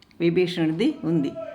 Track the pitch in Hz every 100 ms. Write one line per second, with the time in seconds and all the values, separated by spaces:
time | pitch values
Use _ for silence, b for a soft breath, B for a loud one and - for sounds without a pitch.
0 | _ _ 170 175 175 170 160 160 262 294
1 | - 165 - - -